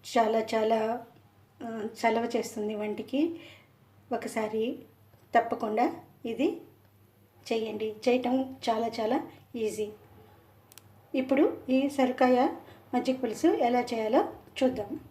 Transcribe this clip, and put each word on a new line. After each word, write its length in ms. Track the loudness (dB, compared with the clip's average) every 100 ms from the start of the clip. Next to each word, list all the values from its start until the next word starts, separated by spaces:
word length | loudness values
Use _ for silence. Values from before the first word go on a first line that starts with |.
| 0 2
చాలా 200 | 4 2 0
చాలా, 500 | 0 2 2 0 -4 -8 -20 _ _ _ _
ఆ, 260 | -10 -8 -8 0
చలవ 280 | 0 2 0 -2
చేస్తుంది 380 | -4 -4 -4
వంటికి. 680 | -4 -6 -6 -4 0 0 -2 -14 -20 _ _ _ _ _
ఒకసారి 640 | -6 -4 -4 -2 -2 -4 -4 -14 -20 -20 -20 _ 2
తప్పకుండా 560 | 2 -2 -2 0 0 -2 -16 -12
ఇది 360 | -8 -2 -2 -2 -14 -20 _ _ _ _ _ _ -4
చేయండి. 420 | -2 -2 -4 -6 -2 2
చేయటం 480 | 2 2 0 -2 -4 -2
చాలా 200 | 0 -2
చాలా 320 | -2 0 0 -2 -14 -14 -4
ఈజీ. 320 | -4 -4 -8 -8 -20 -20 -20 -20 -20 -20 _ -20 -20 -20 -6
ఇప్పుడు 440 | -4 0 4 4 0 0
ఈ 200 | 2 2
సొరకాయ 600 | 2 0 4 4 6 4 0 -14 -20 -4
మజ్జిగ 220 | -2 0 -2
పులుసు 300 | -2 2 2
ఎలా 340 | 4 2 2
చేయాలో 520 | 0 -2 2 2 2 -4 -14 0
చూద్దాం. 380 | 0 0 -6 -8 -12